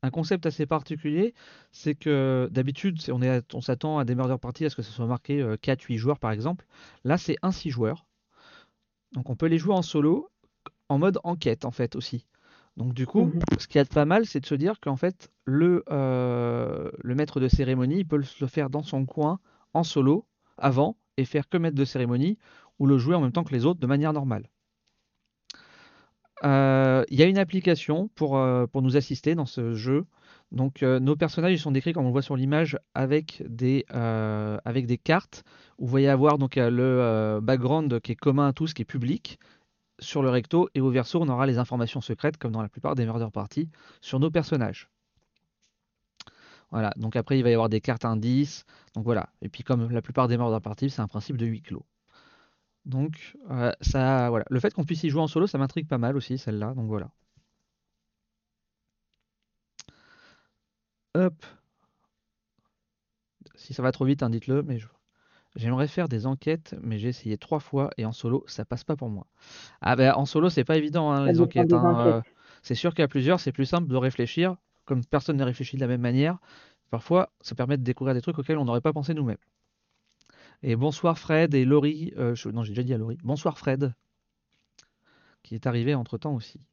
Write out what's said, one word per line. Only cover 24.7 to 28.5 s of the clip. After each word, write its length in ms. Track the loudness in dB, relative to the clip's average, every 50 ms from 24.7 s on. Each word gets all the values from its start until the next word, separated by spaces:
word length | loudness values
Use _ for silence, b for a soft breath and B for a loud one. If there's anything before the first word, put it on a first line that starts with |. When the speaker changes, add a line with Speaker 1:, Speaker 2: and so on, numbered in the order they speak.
| _ _ _ _ _ _ _ _ _ _ _ _ _ _ _ _ -20 b b b b b b b b b b b b _ _ _ _ -4 0
Speaker 1:
Euh, 580 | 2 4 6 6 6 6 4 6 6 4 4 2 2
il 100 | 6 6
y 40 | 6
a 40 |
une 120 | 6 6 4
application 680 | 2 0 0 0 2 2 2 2 2 -2 -2 -2 -2 -4 _
pour, 220 | -2 -2 0 2
euh, 300 | 2 4 4